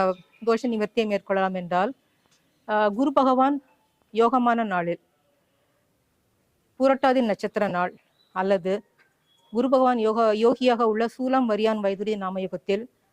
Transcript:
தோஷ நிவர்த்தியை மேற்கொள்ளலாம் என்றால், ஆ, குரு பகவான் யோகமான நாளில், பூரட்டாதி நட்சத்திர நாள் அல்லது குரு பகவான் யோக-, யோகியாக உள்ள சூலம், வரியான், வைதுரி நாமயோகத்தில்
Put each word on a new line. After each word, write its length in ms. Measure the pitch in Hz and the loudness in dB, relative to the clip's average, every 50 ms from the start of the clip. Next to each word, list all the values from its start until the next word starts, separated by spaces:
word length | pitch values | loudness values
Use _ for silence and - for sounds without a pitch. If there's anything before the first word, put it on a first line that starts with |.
| 190 185 185 180 - _ _ _ 220 | 2 0 -2 -4 -10 _ _ _ -2
தோஷ 220 | 226 226 233 - 247 | -2 -2 0 -2 -4
நிவர்த்தியை 400 | 226 214 208 208 - 233 220 214 | -2 -2 -4 -2 -2 -4 -2 -2
மேற்கொள்ளலாம் 460 | 202 196 - - 196 190 190 190 185 | -2 -4 -4 -2 -2 0 0 -2 -2
என்றால், 400 | 185 175 170 180 180 196 247 269 - _ _ _ _ _ _ _ _ _ _ _ _ _ - | -6 -6 -2 0 0 0 -2 -4 -8 _ _ _ _ _ _ _ _ _ _ _ _ _ -4
ஆ, 200 | 214 214 214 208 | -2 0 0 0
குரு 240 | 202 220 277 294 277 | 0 0 0 2 2
பகவான் 480 | 294 262 262 262 254 262 277 285 277 - _ _ _ _ _ _ _ _ _ - | 2 4 4 4 4 4 2 2 -2 -6 _ _ _ _ _ _ _ _ _ 0
யோகமான 500 | 214 233 233 262 254 240 240 233 233 226 | 2 2 2 2 2 2 2 0 0 -2
நாளில், 360 | 208 185 180 170 170 170 - _ _ _ _ _ _ _ _ _ _ _ _ _ _ _ _ _ _ _ _ _ _ _ _ _ _ _ _ _ _ _ _ _ _ _ - | -2 -4 -2 -2 -4 -4 -6 _ _ _ _ _ _ _ _ _ _ _ _ _ _ _ _ _ _ _ _ _ _ _ _ _ _ _ _ _ _ _ _ _ _ _ 0
பூரட்டாதி 420 | 262 269 269 262 - 269 254 262 240 | 2 2 4 4 2 2 2 2 2
நட்சத்திர 440 | 220 190 - - 202 - 208 202 196 | 0 -2 -4 -6 -6 -4 -4 -2 -2
நாள் 280 | 180 175 180 180 - - _ _ _ _ _ _ | -2 -2 -4 -4 -6 -10 _ _ _ _ _ _
அல்லது 520 | - 185 190 196 202 190 165 185 190 214 - _ _ _ _ _ _ _ _ _ _ _ _ _ | -6 -4 0 0 0 0 0 -2 -4 -4 -6 _ _ _ _ _ _ _ _ _ _ _ _ _
குரு 180 | 208 226 262 262 | -4 -2 0 2
பகவான் 280 | 277 262 262 247 247 233 | 2 2 4 2 2 2
யோக-, 360 | 220 220 214 233 226 220 208 | 0 0 0 2 2 2 2
யோகியாக 480 | 214 226 233 269 - 254 247 240 220 | 2 2 2 2 2 0 -2 0 0
உள்ள 260 | 240 220 214 214 226 226 | 0 0 0 0 -2 -4
சூலம், 420 | - - 254 254 262 262 254 226 | -4 -6 -4 -2 0 0 0 0
வரியான், 320 | 208 208 214 220 220 214 | 0 0 0 0 -2 -2
வைதுரி 340 | 202 196 196 185 208 214 214 202 | -2 -4 -4 -4 -4 -6 -4 -4
நாமயோகத்தில் 680 | 190 185 190 190 190 180 - 175 - - 196 208 233 - _ _ _ _ | -6 -6 -6 -6 -6 -8 -8 -8 -4 -4 -4 -4 -4 -10 _ _ _ _